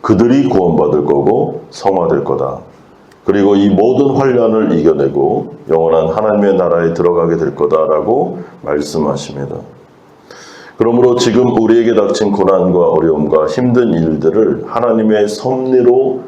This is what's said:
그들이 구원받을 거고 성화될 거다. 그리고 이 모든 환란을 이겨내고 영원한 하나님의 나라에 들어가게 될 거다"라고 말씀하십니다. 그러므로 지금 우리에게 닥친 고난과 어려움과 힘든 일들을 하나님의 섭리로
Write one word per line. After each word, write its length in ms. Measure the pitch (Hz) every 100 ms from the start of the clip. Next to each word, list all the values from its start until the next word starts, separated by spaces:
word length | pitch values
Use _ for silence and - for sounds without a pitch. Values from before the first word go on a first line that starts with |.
그들이 460 | - 98 120 139 139
구원받을 560 | 101 87 76 76 76
거고 580 | 71 71 95 120 - - -
성화될 540 | - 101 92 82 73
거다. 340 | 71 67 65 - - - - - - -
그리고 300 | - 101 98
이 140 | 101 101
모든 480 | 92 113 131 139 135
환란을 560 | 135 120 113 110 107
이겨내고 800 | - 82 76 69 69 73 76 73 - -
영원한 380 | 80 82 80 82
하나님의 460 | 107 107 104 101
나라에 400 | 95 87 82 82
들어가게 420 | 85 87 87 85 82
될 180 | 78
거다"라고 840 | - 73 78 80 78 95 123 170 - - -
말씀하십니다. 920 | 73 73 71 82 73 69 - 71 69 - - - - _ _ _ _ - - - - -
그러므로 400 | 110 120 127 120
지금 380 | 120 110 123 113
우리에게 340 | 110 117 117
닥친 380 | 110 101 - 104
고난과 580 | 101 95 95 92 87 85
어려움과 560 | 80 82 76 76 78 76
힘든 460 | - 123 123 120
일들을 720 | 82 82 78 92 104 101 - -
하나님의 640 | 117 117 113 110 107 104
섭리로 920 | 104 131 131 131 127 120 127 131 131